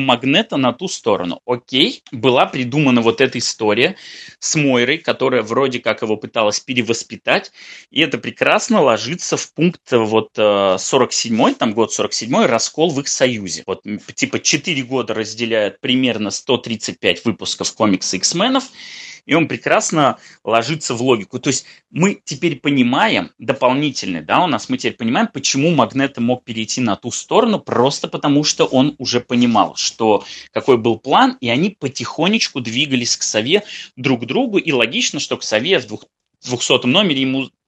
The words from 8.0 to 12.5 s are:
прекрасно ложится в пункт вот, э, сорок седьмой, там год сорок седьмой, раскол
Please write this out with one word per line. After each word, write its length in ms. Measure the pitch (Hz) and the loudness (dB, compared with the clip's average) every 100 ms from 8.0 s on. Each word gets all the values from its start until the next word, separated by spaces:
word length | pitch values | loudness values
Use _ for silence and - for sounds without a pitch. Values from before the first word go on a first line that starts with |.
| 156 127 | 0 -2
прекрасно 640 | 120 117 139 190 - 214 | -6 -2 2 2 2 2
ложится 540 | 139 110 - 90 - - | 4 2 0 -8 -4 -4
в 180 | - | -4
пункт 380 | - 170 - - | 0 0 0 0
вот, 380 | 123 110 110 110 - | 2 4 2 0 2
э, 400 | 107 101 98 92 | 2 4 2 0
сорок 320 | - 135 135 | 2 2 2
седьмой, 440 | - 117 113 196 277 | -2 -2 2 2 2
там 180 | 120 | -2
год 180 | 104 107 | 0 0
сорок 220 | - 101 | -2 -4
седьмой, 320 | - 117 180 | -4 -2 2
раскол 440 | 190 | 2